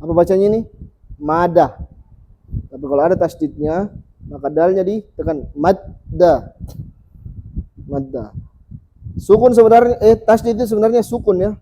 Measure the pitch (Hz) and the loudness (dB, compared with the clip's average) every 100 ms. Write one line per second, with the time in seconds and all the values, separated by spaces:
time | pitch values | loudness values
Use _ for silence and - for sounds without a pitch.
0 | 156 165 175 190 202 220 226 - - _ | -2 0 2 2 2 0 -4 -16 -20 _
1 | _ - 147 160 175 170 170 - - - | _ -12 -4 0 2 2 2 -2 -18 -18
2 | - - _ _ _ - - 131 139 139 | -20 -20 _ _ _ -12 -12 -14 -4 0
3 | 160 185 165 - 156 - 151 165 202 - | 2 2 -2 -2 -8 -6 -4 -4 -6 -10
4 | - _ - 143 139 147 170 190 185 214 | -20 _ -18 -10 -6 0 2 2 -2 -4
5 | 208 - 156 151 - 143 160 190 - - | -10 -10 -6 -6 -8 -2 0 0 -4 -20
6 | - 160 175 139 - _ - - - - | -14 0 2 2 -2 _ -18 -16 -18 -20
7 | _ - - - - - - - 143 139 | _ -20 -20 -20 -14 -14 -14 -18 -10 -10
8 | 135 127 - - - _ _ - _ _ | -8 -10 -12 -16 -20 _ _ -20 _ _
9 | - - - 208 247 240 220 226 240 240 | -14 -14 2 4 6 6 6 6 4 2
10 | 214 220 220 220 233 220 240 214 220 233 | 4 2 2 0 2 -4 -2 0 2 0
11 | 220 233 208 185 196 202 | -2 -4 -2 0 0 -4